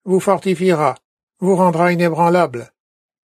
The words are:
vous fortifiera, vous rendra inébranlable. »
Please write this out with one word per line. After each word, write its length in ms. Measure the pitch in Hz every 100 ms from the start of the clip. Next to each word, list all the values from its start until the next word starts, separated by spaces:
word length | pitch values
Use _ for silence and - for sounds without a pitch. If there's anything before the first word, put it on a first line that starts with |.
vous 160 | 196 185
fortifiera, 720 | 202 185 196 170 185 156 147 127 _ _ _ -
vous 160 | 185 180
rendra 360 | 185 160 175
inébranlable. » 800 | 170 175 156 170 180 156 123 113 _ _ _ _ _